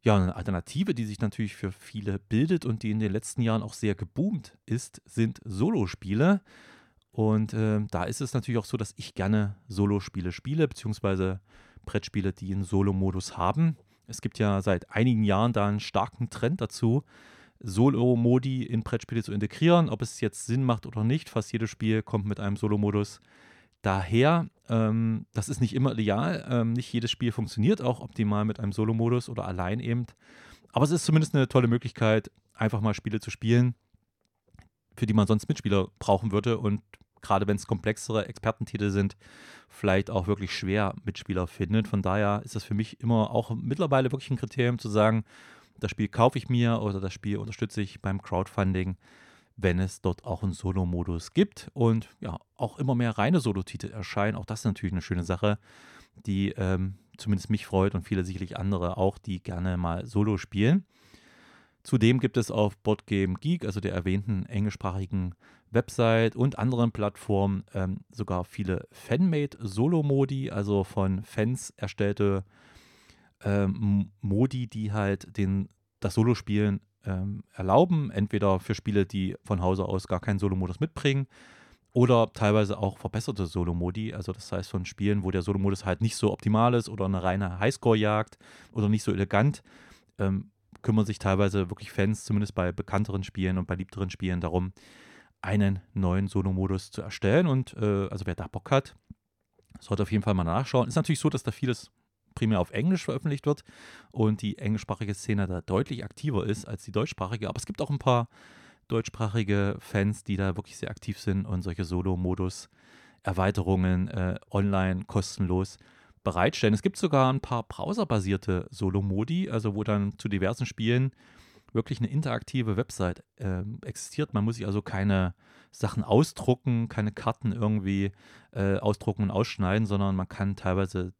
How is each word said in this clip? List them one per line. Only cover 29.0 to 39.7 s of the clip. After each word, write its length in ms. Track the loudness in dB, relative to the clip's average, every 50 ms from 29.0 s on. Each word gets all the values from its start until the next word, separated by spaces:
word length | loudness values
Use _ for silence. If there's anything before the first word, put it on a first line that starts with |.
| 2 2 2 0 -2
oder 180 | -4 -8 -6 -6
allein 340 | -4 -4 -4 -2 -2 -2 -2
eben. 260 | -2 -2 -2 -2 -2 -4 -10 _ _ -20 -20 -20 -20 -20 -20 _ _ _
Aber 140 | 0 2 2
es 60 | 4
ist 120 | 2 0 2
zumindest 320 | 4 4 4 4 4 2
eine 120 | 2 2
tolle 200 | 4 4 4 4
Möglichkeit, 640 | 6 2 2 0 -4 -4 0 2 4 4 2 0 -4 _ _ _ _ _
einfach 260 | -2 0 0 0 2
mal 140 | 0 0 0
Spiele 260 | -2 _ -4 -4 -4
zu 120 | -6 -8
spielen, 440 | -10 _ 0 4 4 4 4 2 -2 _ _ _ _ _ _ _ _ _ _ _ _ _ _ _ _ -20 -20 _ _ _ _ _ _
für 120 | -4 0
die 60 | 4 4
man 140 | 4 6
sonst 220 | 6 2 0 2 -2
Mitspieler 380 | -4 -2 0 2 2 2 0 -2 _ _
brauchen 320 | 2 2 4 4 4 0
würde 280 | 0 0 2 2 -2 0
und 220 | 0 0 0 0 _ _ -20 _ _ _ _ _
gerade 260 | -2 0 2 2 2
wenn's 200 | 0 0 -2 -2
komplexere 600 | -4 -6 -2 -2 -4 -4 -4 -6 -4 -4 -4 -4
Expertentitel 600 | -4 -12 -4 -4 -4 -4 _ -8 -8 -4 -2 0 0
sind, 260 | 2 2 2 0 -2 _ -20 -20 -20 -20 -20 -20 -20 -20 _
vielleicht 420 | _